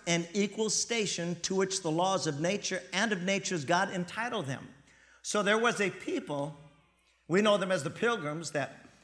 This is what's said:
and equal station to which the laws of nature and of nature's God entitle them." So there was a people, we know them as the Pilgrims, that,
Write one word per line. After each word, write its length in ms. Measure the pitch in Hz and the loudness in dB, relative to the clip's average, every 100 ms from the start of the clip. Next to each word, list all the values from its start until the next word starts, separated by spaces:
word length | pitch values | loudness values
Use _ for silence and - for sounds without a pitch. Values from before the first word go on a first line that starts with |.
| 175 | 0
and 200 | 170 170 | 0 0
equal 360 | 208 202 214 214 | 0 0 0 0
station 680 | - - 233 190 - 170 170 | 0 0 0 -2 -2 -4 -4
to 140 | - 190 | -2 0
which 260 | 190 190 | 0 0
the 100 | 160 | 0
laws 360 | 160 185 190 156 | 2 2 2 0
of 120 | 143 | 0
nature 420 | 170 202 - 185 - | 0 -2 -2 -6 -4
and 180 | 180 226 | 0 0
of 100 | 190 | 0
nature's 440 | 180 196 - 175 131 | 0 -2 -2 -2 2
God 260 | 175 196 | 2 2
entitle 520 | 185 175 214 240 226 | -2 -6 -6 -4 -4
them." 240 | 135 - - - - - - - | -4 -6 -10 -20 -20 -20 -20 -16
So 200 | - 208 | -2 2
there 160 | 196 220 | 4 4
was 240 | 233 170 | 4 2
a 80 | 190 | -2
people, 680 | - - 330 - 143 147 - - _ _ _ _ _ - | -2 -4 -4 -2 -4 -4 -8 -20 _ _ _ _ _ 0
we 140 | 185 | 4
know 160 | 214 202 | 6 4
them 140 | 180 | 4
as 120 | 185 | 0
the 60 | 156 | -2
Pilgrims, 640 | - 226 226 147 156 165 | 0 0 0 -2 -6 -4
that, 340 | 147 131 - - - | -4 -4 -8 -20 -20